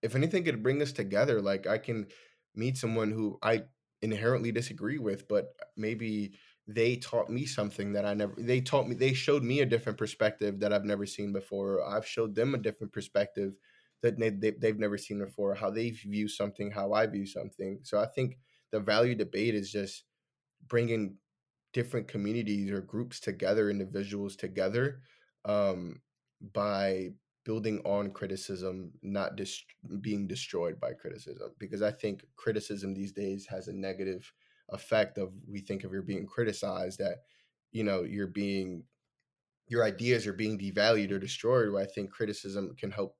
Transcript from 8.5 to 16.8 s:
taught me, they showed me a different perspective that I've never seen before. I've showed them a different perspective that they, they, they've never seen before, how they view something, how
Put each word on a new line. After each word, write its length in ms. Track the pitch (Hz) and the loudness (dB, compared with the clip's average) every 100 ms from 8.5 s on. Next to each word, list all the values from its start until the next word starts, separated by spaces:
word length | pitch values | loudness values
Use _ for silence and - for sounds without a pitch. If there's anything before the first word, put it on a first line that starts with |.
| 123 | 2
taught 280 | 127 143 - | 4 2 2
me, 60 | |
they 180 | 120 131 | 2 2
showed 300 | 131 - 143 | 4 4 4
me 180 | 120 135 | 4 4
a 60 | 131 | 4
different 320 | 156 - 107 | 4 2 -2
perspective 600 | 110 - 107 - 104 98 | -2 4 2 4 -2 2
that 120 | 104 | 2
I've 120 | 104 | 2
never 220 | 101 101 101 | 2 -2 -2
seen 260 | - 101 | -4 -2
before. 520 | 98 95 101 98 95 | -4 -4 -2 0 2
I've 220 | - 104 113 | 2 -2 -2
showed 280 | - 113 | -2 0
them 200 | 101 127 | 2 2
a 40 | 127 | 2
different 340 | 110 - 104 | -2 -4 -8
perspective 600 | - 98 101 101 - 98 98 _ _ _ _ | -8 -2 0 0 0 -4 -4 _ _ _ _
that 160 | 120 101 | 0 2
they, 120 | 113 | 0
they, 200 | 101 107 | 2 0
they've 280 | 104 113 107 | 2 0 2
never 180 | 107 101 | 0 -2
seen 220 | - 101 | -4 -6
before, 360 | 98 - 101 | -6 -2 0
how 160 | 98 104 | 2 0
they 200 | 107 120 | 0 -2
view 360 | 110 101 104 104 | -4 -4 -2 -2
something, 440 | - 101 98 104 | -2 -4 -2 -6
how 220 | 101 | -2